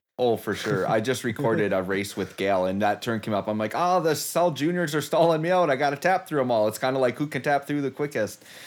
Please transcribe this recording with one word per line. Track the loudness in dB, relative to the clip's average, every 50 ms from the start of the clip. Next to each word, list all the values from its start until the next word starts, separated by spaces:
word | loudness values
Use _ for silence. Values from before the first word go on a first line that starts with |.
| _ _ _ 0
Oh, | 2 2 2 2
for | 0 -2 -4
sure. | -2 0 0 0 0 2 2
I | 2 2
just | 2 0 -2 -2 -2
recorded | -4 -4 -2 0 0 2 2 2 2 2
a | 0
race | 0 0 -2 -2 -4 -4 -6
with | -6 -6 -6 -4 -2
Gale, | 0 0 2 2 2
and | 0 0 0 0
that | 0 0 -2
turn | -2 -4 -4 -4
came | -2 -2 -2
up. | -2 -2 -2
I'm | -2 -2
like, | -2 -2 -2
"Oh, | 0 0 2 2 2
the | 2 2 0
Cell | 0 -2 -4 0 2 2 2
Juniors | 2 0 0 0 0 0 0 0 -2
are | -2
stalling | -2 0 2 4 4 4 4 2
me | 2 2
out. | 2 2 4 2
I | 2
gotta | 2 0 0 0
tap | 0 0 2 0 0 -2 -2
through | -2 0
'em | 0 2
all." | 2 2 2 2
It's | 0 -2
kinda | -2 -2 0 2
like | 0 0 0 -2
who | -4
can | -4 -4 -4
tap | -2 0 0 0 0
through | -2 -4 -4
the | -4 -4
quickest. | -4 -4 -6 -4 -2 -2 -2 -2 -4 -10 -20 -20 -20 -20 -20